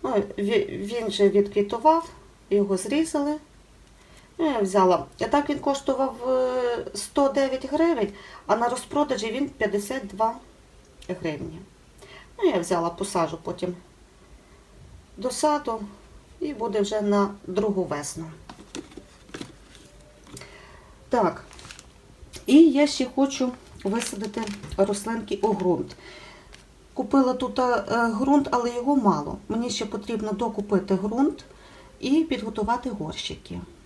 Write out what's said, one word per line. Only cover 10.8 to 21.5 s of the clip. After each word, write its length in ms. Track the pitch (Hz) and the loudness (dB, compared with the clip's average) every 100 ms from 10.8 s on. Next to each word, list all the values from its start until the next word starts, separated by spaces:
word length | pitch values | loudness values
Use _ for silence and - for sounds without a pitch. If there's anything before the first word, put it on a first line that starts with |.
| - - - | -20 -20 -10
гривні. 520 | 180 170 147 - 160 190 - - - - - - - | -6 -6 -6 -10 -14 -20 -20 -20 -20 -20 -20 -20 0
Ну, 120 | 392 | 2
я 100 | 196 | 2
взяла, 300 | 170 175 170 | 0 0 0
посажу 480 | - 196 185 160 160 | -4 -4 -2 -2 -4
потім 320 | - 175 180 180 - - - - - - - - - - - - - - | -10 -6 -6 -6 -14 -20 -20 -20 -20 -20 -20 -20 -20 -20 -20 -20 -20 -6
до 140 | 247 | -6
саду 500 | 254 302 294 247 220 208 - - - - - | 0 2 2 -2 -6 -8 -14 -20 -20 -20 -8
і 140 | 311 | -8
буде 280 | 240 226 208 | -4 -2 0
вже 200 | 202 214 | 0 0
на 300 | 208 202 202 - - | 2 4 2 -2 -4
другу 360 | 185 208 185 | 0 0 0
весну. 420 | 165 147 147 - 160 156 - - - - - - - - - - - - - - - - - - - - - - - - - - - | -2 -4 -6 -10 -12 -14 -20 -20 -14 -16 -14 -20 -20 -20 -20 -16 -16 -18 -20 -20 -20 -20 -20 -20 -20 -20 -20 -20 -20 -20 -20 -20 -2
Так, 360 | 247 185 - - | 2 2 0 -16